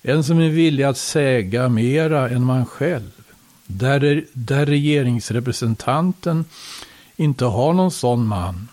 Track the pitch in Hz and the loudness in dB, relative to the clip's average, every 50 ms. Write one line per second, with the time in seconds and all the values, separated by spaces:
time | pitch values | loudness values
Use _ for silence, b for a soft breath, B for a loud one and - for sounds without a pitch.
0 | - 123 135 160 151 135 165 165 165 160 151 165 165 160 147 135 135 139 131 - | 0 0 0 0 2 2 2 2 4 2 4 4 2 2 2 2 0 0 0 -2
1 | - - - 156 143 135 131 120 98 92 104 120 127 127 120 110 117 123 135 156 | -6 -2 0 0 2 2 2 0 0 -2 -2 0 0 2 2 2 2 2 2 2
2 | 160 156 156 143 131 117 123 123 123 127 127 131 120 - - - 139 165 175 127 | 2 2 0 0 0 0 0 0 0 2 2 0 0 -2 -4 -4 -2 -2 -2 -4
3 | 98 87 - - - _ - _ _ _ _ _ _ - 95 95 120 131 143 143 | -6 -12 -18 -20 -20 _ -20 _ _ _ _ _ _ -12 -6 -2 0 0 2 2
4 | 139 147 147 156 156 - - 127 120 - 143 139 147 143 147 147 143 151 147 143 | 2 2 2 0 -2 -6 -10 -10 -4 -2 0 0 2 2 2 2 2 2 2 2
5 | 135 123 120 113 104 - 110 120 117 127 117 - 123 113 110 - - - 131 151 | 2 0 0 -2 -2 -2 -4 -2 -2 -4 -4 -2 -2 -2 -2 -2 -2 -2 0 0
6 | 170 185 180 - - 175 165 160 160 B B B B B B B B B B B | 0 0 -2 -2 -4 -2 -2 -2 -4 B B B B B B B B B B B
7 | B B B - 160 147 135 127 127 120 98 113 127 156 170 185 185 185 - - | B B B 0 0 0 0 0 0 0 0 2 2 2 2 2 2 0 -2 -2
8 | - 123 120 120 117 107 107 92 87 90 87 90 104 120 | 0 0 0 2 0 0 -2 -2 -4 -6 -6 -10 -12 -16